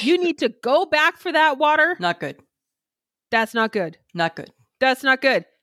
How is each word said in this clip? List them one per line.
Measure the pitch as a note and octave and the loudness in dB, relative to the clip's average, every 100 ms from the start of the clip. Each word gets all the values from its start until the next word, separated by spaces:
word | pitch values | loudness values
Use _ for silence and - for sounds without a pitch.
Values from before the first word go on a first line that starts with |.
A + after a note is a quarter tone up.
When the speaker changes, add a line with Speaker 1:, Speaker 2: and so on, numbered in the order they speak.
Speaker 1:
you | A#3 F4+ | 0 0
need | F4 - | 0 -2
to | D4+ | -4
go | - A#3+ D4+ F4 | -4 0 0 2
back | D4+ D#4+ - | 0 0 -2
for | F4+ | -4
that | D#4 D#4 C#4 | 2 2 2
water. | D4+ D#4 D#4+ F4 | 0 2 0 0
Speaker 2:
Not | F3 E3 | -4 -4
good. | C#3+ - _ _ _ _ _ _ _ _ _ | -8 -12 _ _ _ _ _ _ _ _ _
Speaker 1:
That's | A3+ A3 | -2 -2
not | A#3 A3 | -2 -2
good. | G#3+ E3 - _ | -2 -6 -8 _
Speaker 2:
Not | E3+ E3 - | -4 -4 -4
good. | - _ _ - | -18 _ _ -2
Speaker 1:
That's | C4 B3 | 0 0
not | C#4 C4 | 0 2
good. | C4+ G#3 - _ | 2 0 -4 _